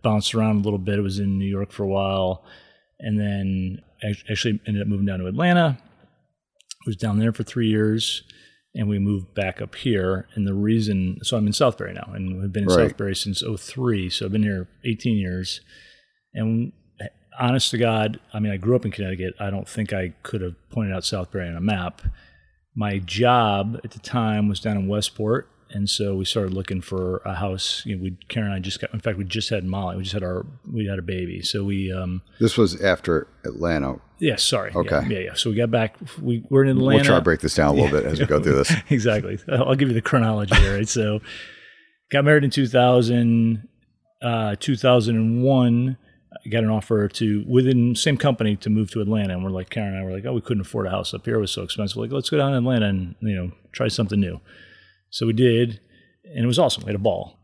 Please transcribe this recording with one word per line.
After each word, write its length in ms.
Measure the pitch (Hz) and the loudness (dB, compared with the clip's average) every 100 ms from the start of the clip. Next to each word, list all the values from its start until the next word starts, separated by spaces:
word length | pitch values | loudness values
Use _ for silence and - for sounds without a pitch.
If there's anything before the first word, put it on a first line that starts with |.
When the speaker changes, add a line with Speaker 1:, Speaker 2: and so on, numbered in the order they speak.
Speaker 1:
bounced 320 | 107 107 - 113 | 2 0 0 0
around 200 | 110 104 | 2 2
a 20 | |
little 180 | 104 101 | 0 -2
bit. 200 | 92 101 | -2 -2
I 40 | |
was 160 | 98 98 | -2 -2
in 180 | 98 98 | -2 0
New 80 | 98 | -2
York 260 | 98 98 | -4 -6
for 100 | - | -6
a 60 | 98 | -2
while, 560 | 98 98 95 92 92 - - _ _ _ _ | 0 0 0 0 -2 -10 -20 _ _ _ _
and 180 | 107 104 | -4 -2
then 600 | 104 101 95 95 92 95 _ _ | -2 -2 -2 -2 -4 -8 _ _
act-, 200 | 107 104 - | -6 -6 -6
actually 300 | 107 120 104 - | -4 -2 -4 -4
ended 140 | 104 | -4
up 40 | 104 | -2
moving 180 | 98 101 | -2 -2
down 120 | 92 | -4
to 80 | 90 | -6
Atlanta. 520 | 117 175 175 160 127 _ _ _ _ _ _ _ _ _ - - | -2 2 4 2 -2 _ _ _ _ _ _ _ _ _ -12 -8
Was 100 | 101 | -4
down 220 | 110 104 | -2 2
there 140 | 113 | 0
for 100 | 107 | -2
three 260 | 110 123 113 | -6 0 2
years, 540 | 107 107 110 - - _ - - _ _ | 4 2 2 -2 -6 _ -20 -20 _ _
and 140 | - 104 | -6 -2
we 100 | 101 | 0
moved 360 | 101 101 90 | 0 0 -4
back 280 | - 95 - | -4 -4 -4
up 120 | - | -12
here. 540 | - 135 104 92 92 - | -4 0 0 0 -2 -4
And 120 | 110 98 | -4 -2
the 60 | |
reason, 680 | 98 104 113 107 98 92 92 | 0 2 2 2 0 -2 -4
so 140 | - 117 | -4 0
I'm 80 | 104 | 0
in 60 | |
Southbury 400 | 104 131 - 95 | 2 0 0 -10
now, 180 | 92 - | -10 -12
and 260 | 101 95 92 | -8 -8 -6
we've 120 | 98 | -4
been 120 | 101 | -2
in 40 | 98 | 4
Speaker 2:
Right. 260 | 87 76 | 4 4
Speaker 1:
Southbury 220 | - 98 95 | 0 -4 -4
since 260 | 104 98 | -4 -4
oh 140 | - 104 | -4 -8
three, 540 | - 131 123 104 90 | -8 -4 -2 0 -2
so 160 | - 101 | -4 -2
I've 60 | |
been 100 | 107 | 0
here 260 | 104 95 90 _ | 0 -2 -8 _
eighteen 320 | 123 110 123 107 | -6 -4 0 0
years. 440 | 92 92 92 - _ - - _ _ _ _ | -2 -4 -6 -10 _ -20 -20 _ _ _ _
And 380 | - 110 113 120 - _ _ - _ _ - | -6 -2 0 -2 -8 _ _ -16 _ _ -2
honest 300 | 123 127 - | 0 2 0
to 80 | 113 | 0
God, 420 | 117 110 110 110 _ | 2 2 0 -4 _
I 60 | 110 | -4
mean, 120 | 107 | -2
I 60 | 98 | -2
grew 180 | 98 123 | 2 2
up 80 | |
in 60 | 107 | 0
Connecticut. 440 | 95 95 92 92 - | -4 -6 -4 -6 -6
I 80 | 101 | -6
don't 180 | 98 - | -6 -8
think 240 | - 104 | -6 -4
I 180 | 98 90 - | -4 -4 -8
could 200 | - 110 | -10 -6
have 140 | 90 85 _ | -6 -10 _
pointed 220 | 123 104 | -6 -4
out 100 | 92 | -4
Southbury 440 | - 101 90 98 87 | -4 -6 -6 -8 -6
on 80 | 85 | -4
a 40 | |
map. 420 | 98 98 87 - - - _ _ _ _ _ - | -2 -2 -4 -6 -8 -8 _ _ _ _ _ -6
My 220 | 104 98 | -4 -4
job 800 | 90 98 120 123 113 98 98 117 | -4 2 4 6 4 0 -2 -6
at 100 | 113 | -12
the 60 | 107 | -16
time 480 | - 123 110 107 104 | -6 -2 0 0 0
was 120 | 98 | -2
down 160 | 113 101 | -4 -2
in 100 | 95 | -2
Westport, 600 | 104 - - 107 131 - _ _ | -2 -4 -4 -2 -2 -4 _ _
and 180 | 104 101 | -6 -4
so 280 | - 101 95 | -2 -2 -2
we 80 | 95 | -2
started 260 | 113 95 | -2 -2
looking 280 | 92 92 92 | -4 -4 -6
for 360 | - 92 92 92 | -4 -4 -2 -4
a 100 | 98 | -6
house. 480 | 90 101 95 - - - | -4 -4 -4 -4 -6 -6
You 100 | 95 | -6
know, 60 | |
we, 160 | 95 90 - | -6 -10 -8
Karen 200 | 117 104 | -6 -4
and 80 | 95 | -4
I 20 | |
just 220 | 92 - | -6 -8
got, 120 | - | -8
in 80 | 107 | -6
fact, 160 | 113 95 | -6 -4
we 80 | |
just 240 | 95 110 - | -6 -6 -4
had 160 | 107 | -4
Molly. 320 | 90 98 92 92 | -2 -4 -4 -6
We 60 | |
just 100 | 95 | -6
had 120 | 98 | -6
our, 200 | 90 90 - 139 - | -4 -6 -8 -16 -10
we 160 | 117 101 | -6 -4
had 120 | 95 | -4
a 40 | |
baby. 380 | 87 92 90 92 | -6 -6 -6 -6
So 240 | - 107 | -6 -4
we, 260 | 98 98 95 | -2 -2 -4
um, 280 | 92 90 92 - _ | -4 -4 -6 -10 _
Speaker 2:
This 180 | 113 - | 2 4
was 220 | 101 87 | 2 4
after 460 | 98 87 - 80 - _ | 0 2 2 0 0 _
Atlanta. 560 | - 57 85 78 67 64 _ _ | -10 -4 -2 0 -2 -6 _ _
Speaker 1:
Yeah, 160 | 160 117 | -2 0
sorry. 360 | - 120 95 | 0 0 -2
Speaker 2:
Okay. 260 | 87 85 73 - | -2 2 0 0
Speaker 1:
Yeah, 0 | |
yeah, 100 | 101 92 | -4 -4
yeah. 80 | |
So 160 | - 120 | -4 -2
we 60 | 107 | 0
got 140 | 117 | 2
back, 260 | 117 110 - 143 - | 2 0 -6 -18 -6
we 240 | 143 117 - | -4 -4 2
were 140 | 135 | 4
in 60 | 135 131 | 6 4
Atlanta. 200 | 131 113 | 6 6
Speaker 2:
We'll 80 | |
try 120 | - 90 | 6 4
to 40 | |
break 180 | 82 80 | 4 2
this 140 | 76 | 0
down 160 | - 73 | 2 4
a 20 | 71 | 6
little 60 | 71 | 4
Speaker 1:
Yeah. 160 | 73 | 2
Speaker 2:
bit 80 | 71 | 0
as 80 | 78 | 0
we 60 | 69 | 2
go 140 | 73 | 4
through 120 | 71 67 | 4 4
this. 160 | 67 160 | 4 2
Speaker 1:
<laughs> 80 | - | 2
Exactly. 480 | 135 113 107 92 98 - | 2 2 0 -2 -8 -2
I'll, 160 | 131 131 | 0 2
I'll 40 | 135 | 2
give 120 | 139 | 2
you 60 | |
the 60 | 117 | 2
chronology 520 | - 131 113 107 98 - | 2 2 2 0 4 6
here, 200 | 101 101 | 6 4
right? 120 | 107 | -2
So 320 | 120 107 107 - - - - - - _ _ _ | 0 0 -2 -6 -16 -18 -20 -20 -20 _ _ _
got 140 | 139 | 2
married 180 | 143 151 | 6 6
in 60 | 139 | 6
two 160 | 139 127 | 2 4
thousand, 1040 | 123 123 123 113 120 117 117 113 113 - _ _ _ _ _ | 6 6 6 6 4 4 4 4 0 -6 _ _ _ _ _
uh, 340 | 120 117 107 104 | -4 -2 -2 -2
two 180 | - 123 | -2 2
thousand 400 | 131 123 110 113 | 6 6 4 2
and 260 | 113 117 | 2 2
one, 560 | 131 131 123 117 127 127 _ _ _ - | 4 4 4 4 0 -4 _ _ _ -18
I 40 | 104 | -4
got 140 | 113 | 0
an 60 | 110 | 2
offer 380 | 110 - 110 101 | 0 0 0 0
to, 360 | - 110 104 104 | 0 0 0 2
within 420 | 127 127 123 120 | 4 6 4 4
the 80 | 117 | 2
same 180 | 165 135 | 0 2
company, 400 | 147 120 107 101 | 2 2 0 0
to 140 | 107 | 0
move 200 | 107 104 | 0 0
to 80 | 113 | -2
Atlanta. 340 | 104 107 98 | 0 0 0
And 80 | 90 | -2
we're 60 | 95 | -4
like, 200 | 92 92 | -6 -6
Karen 240 | 117 101 | -6 -6
and 40 | 95 | -6
I 60 | |
were 80 | 95 | -6
like, 120 | 95 117 | -6 -4
"Oh, 60 | |
we 80 | 123 | -6
couldn't 200 | - 110 | -2 -4
afford 240 | 92 113 95 | -2 -4 -2
a 40 | |
house 220 | 95 90 | -2 -4
up 100 | - | -6
here. 120 | - 110 | -2 -2
It 40 | |
was 100 | 98 | -2
so 100 | - | -4
expensive. 340 | 95 - 104 113 | -8 -6 -4 -4
Like, 160 | 113 | -4
let's 160 | 139 - | -4 -2
go 60 | 156 | 0
down 160 | 139 | 2
to 60 | 135 | 0
Atlanta 280 | 120 123 104 | 2 2 2
and, 280 | 95 90 - | 0 -4 -6
you 140 | 110 | -4
know, 160 | 98 90 - _ | -4 -6 -10 _
try 160 | - 117 | -4 -2
something 300 | - 101 104 | 0 0 0
new." 200 | 92 85 _ - - - _ _ _ | -2 -4 _ -20 -20 -20 _ _ _
So 160 | - 113 | -4 -2
we 60 | |
did, 480 | 113 127 113 120 107 _ _ _ _ | 4 4 4 0 -4 _ _ _ _
and 200 | - 151 | -12 -2
it 20 | 127 | 0
was 120 | 214 | 4
awesome. 240 | 143 - | 2 0
We 40 | 95 | -4
had 80 | 104 | 0
a 20 | |
ball. 400 | 104 87 - _ | 0 0 -6 _